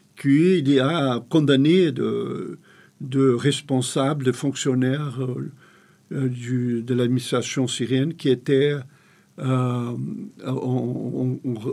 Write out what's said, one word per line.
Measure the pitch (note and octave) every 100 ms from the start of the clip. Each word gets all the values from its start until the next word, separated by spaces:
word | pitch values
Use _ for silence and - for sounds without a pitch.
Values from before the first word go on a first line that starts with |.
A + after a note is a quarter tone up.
| _ -
qui | C#3 C#3+ F3 F#3
il | C3+
y | C3+
a | C3+ E3+ C#3 B2 B2
condamné | E3 C#3+ C3+ D3 F#3 E3
de, | B2 A2+ A#2 A#2+ - - - _ - _ -
de | C#3 C3 C3+
responsables, | A#2+ C3+ C#3 - C3 B2 D3+ C3+ D3
de | B2+
fonctionnaires, | B2 C#3 C3+ C#3+ B2+ B2+ C#3+ D3 A#2+
euh, | B2+ B2 C3+ - _ _ _ _ -
euh, | D3 C3
du, | A#2+ A#2+ B2+ B2 A#2
de | A#2
l'administration | B2 A#2+ B2+ - B2+ A2+ - B2+
syrienne | - A#2 C3 D3
qui | E3 D3
étaient, | B2 - C3+ D3 C#3+ C3 _ _ _ _ -
euh, | C3+ C3 B2+ B2 A#2+ A#2+ C#3 - - - -
ont, | C3 B2+ B2+ A#2+ B2+ A#2+ B2+ B2+ B2+
ont, | C3 A2+ A#2